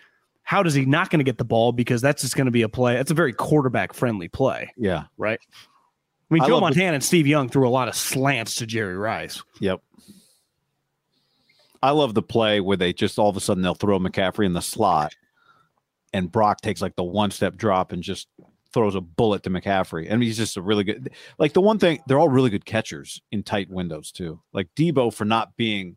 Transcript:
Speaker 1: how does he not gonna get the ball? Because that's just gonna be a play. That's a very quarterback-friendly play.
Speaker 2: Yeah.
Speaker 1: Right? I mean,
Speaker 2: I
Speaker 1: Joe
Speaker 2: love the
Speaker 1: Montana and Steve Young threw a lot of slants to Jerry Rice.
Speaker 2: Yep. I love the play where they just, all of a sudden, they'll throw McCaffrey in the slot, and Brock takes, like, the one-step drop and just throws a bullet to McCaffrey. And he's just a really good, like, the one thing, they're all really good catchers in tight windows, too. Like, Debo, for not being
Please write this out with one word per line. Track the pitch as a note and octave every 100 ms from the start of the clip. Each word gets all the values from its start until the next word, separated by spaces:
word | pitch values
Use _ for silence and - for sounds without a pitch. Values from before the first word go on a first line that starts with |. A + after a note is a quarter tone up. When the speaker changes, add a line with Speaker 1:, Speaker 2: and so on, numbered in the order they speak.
| _ _ _ _
Speaker 1:
how | - F#3
does | F3 C#3
he | C3+
not | D#3 F#3+
gonna | D#3
get | C3 A2+
the | A#2
ball? | A2+ A#2
Because | A#2+ A#2+ A#2+
that's | C3+ D3
just | C3 -
gonna | C3
be | A#2+
a | A2
play. | B2+ B2 A#2+
That's | C#3
a | D#3
very | D3+
quarterback-friendly | - C3 D3+ C3 A2+ F#2 - B2+ G#2 E2
play. | - C3 A#1+ - -
Speaker 2:
Yeah. | G2+ F2+ - -
Speaker 1:
Right? | G#2+ A2+ _ - - _ _ _ _ _ -
I |
mean, | E3
Speaker 2:
I | C#3
Speaker 1:
Joe | -
Speaker 2:
love |
the | E3+
Speaker 1:
Montana | C#3+ F#3 C#3+
and |
Steve | - F3+ C#3+
Young | D3+ B2
threw | C#3 B2+
a |
lot | B2+ A#2+
of | -
slants | - C3+ C3+ B2+ A2 -
to | A2+
Jerry | A2+ G2+ F#2
Rice. | G#2+ F#2 E2 - - -
Speaker 2:
Yep. | F#2+ F#2 _ _ - - _ _ _ _ _ _ _ _ _ _ _ _ _ _ _ -
I | C3+
love | D3+ C3+ G#2
the |
play | - A#2 G#2+ G#2
where | F#2+ F#2+
they | F2+
just, | - G#2 -
all | G#2
of | F#2+
a |
sudden, | - F#2+
they'll | F2+ E2+
throw | G#2 F#2+
McCaffrey | F#2 - F#2 - G2
in |
the | E2+
slot, | - - G2+ D#2+ D2+ - _ _ _ _ _ _ _ _ _
and | G2 F2+
Brock | A2+ G#2 F#2+
takes, | A2 F#2+
like, | F#2+ -
the |
one-step | F2+ G2 G#2 - G2 -
drop | A2 F#2 F2
and | F2+
just | F2 F2+ - _ - _ _
throws | B2+ G#2 F#2+
a |
bullet | E2+ E2+ A2+ G2
to | F#2+
McCaffrey. | F2+ G2+ G2 F#2 E2+ E2
And | A2+
he's | A#2 A2
just | G#2+ G2+
a |
really | F2+ G#2
good, | G2 G#2+ C3 - - -
like, | D3+
the | F#3
one | G3+ A3
thing, | F3+ D#3 -
they're | C#3
all | E3
really | C3 B2+
good | G2 -
catchers | A2 - D2+ C#2+ - -
in | G#2+
tight | - G#2 F#2+
windows, | F#2 F2+ D2+ -
too. | - E2+ D#2 _
Like, | G2+ F#2+ -
Debo, | E3+ C3+ A#2
for | - G#2+
not | A2+ A2 -
being | A2+ G#2 F2+